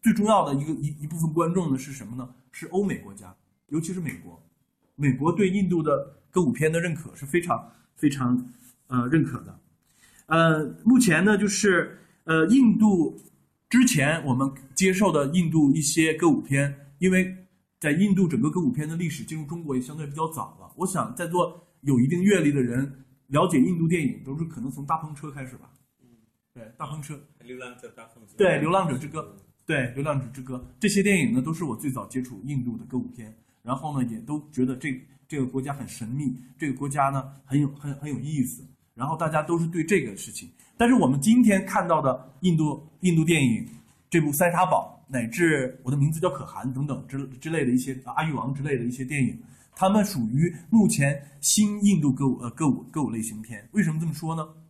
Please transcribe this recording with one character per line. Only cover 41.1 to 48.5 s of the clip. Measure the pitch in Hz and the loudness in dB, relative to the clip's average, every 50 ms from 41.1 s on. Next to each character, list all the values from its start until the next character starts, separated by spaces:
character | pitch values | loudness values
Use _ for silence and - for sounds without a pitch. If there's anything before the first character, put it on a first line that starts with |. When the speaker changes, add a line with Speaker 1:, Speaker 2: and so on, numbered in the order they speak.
| 139 147 | 2 2
Speaker 1:
今 | 139 214 226 254 | 4 6 6 8
天 | 240 214 196 190 190 | 8 6 6 4 2
看 | - - 208 185 | 0 -2 -2 2
到 | 170 165 - | 2 0 2
的 | 147 131 120 - - - - - | 2 0 -2 -2 -6 -16 -16 -2
印 | - 185 170 | 2 2 4
度， | 151 156 151 139 - - - _ _ | 4 2 0 -2 -6 -12 -20 _ _
印 | - 180 170 | 0 2 4
度 | 160 156 | 4 4
电 | 156 170 156 | 4 4 4
影， | 139 123 110 101 - - - - _ _ _ _ _ _ | 4 2 2 0 -4 -10 -14 -20 _ _ _ _ _ _
这 | - 165 | 2 2
部 | 156 147 | 2 2
《三 | 139 143 180 175 | 2 2 2 2
傻 | 165 160 185 | 4 2 2
宝》， | 175 160 104 - - - - _ _ | 2 2 0 -2 -4 -16 -20 _ _
乃 | 135 127 113 | -6 -6 -6
至 | 110 113 135 165 165 156 139 131 127 - - - | -4 -2 2 2 4 4 2 0 -4 -6 -8 -6
我 | 131 | -4
的 | 143 | 0
名 | 143 139 151 | 2 2 0
字 | 156 - | 0 0
叫 | 185 180 | -2 -2
可 | 180 - 110 | -2 -4 -12
汗 | - - 98 98 131 131 | -12 -12 -8 -8 -8 -6
等 | 131 139 | -4 -4
等 | 147 131 110 - | -6 -6 -8 -10
之， | - - 135 139 127 127 120 | -10 -10 -10 -10 -10 -14 -12
之 | - 160 | -8 -4
类 | 160 160 139 | -2 -2 0
的 | 123 | 2
一 | 123 127 | 2 0
些， | 127 135 131 123 - | 0 -2 -8 -10 -10
阿 | 117 - - 160 | -6 -4 -2 -2
育 | 165 | -2
王 | 143 113 107 131 | -2 -4 -4 -4